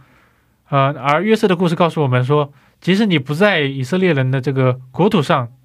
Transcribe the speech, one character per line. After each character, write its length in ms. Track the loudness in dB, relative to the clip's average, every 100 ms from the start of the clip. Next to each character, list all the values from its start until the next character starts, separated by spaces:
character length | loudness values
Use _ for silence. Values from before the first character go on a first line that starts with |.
| _ _ _ _ _ _ _
呃， 220 | 0 0 -2
而 220 | 0 0
约 140 | 2 0
瑟 120 | 2
的 80 | 0
故 140 | 0
事 60 | 0
告 120 | 0
诉 140 | 0
我 60 | 0
们 160 | 0 2
说， 260 | 0 0 -8 _ _
即 120 | -2
使 120 | 0 2
你 120 | 0
不 160 | -2
在 280 | 0 0 2
以 200 | -2 -4
色 160 | -4 0
列 160 | 0
人 160 | 0 0
的 120 | -2
这 100 | -2
个 280 | 0 0 0 -8
国 180 | -2 0
土 120 | 2
上， 280 | 0 -2 -2 -12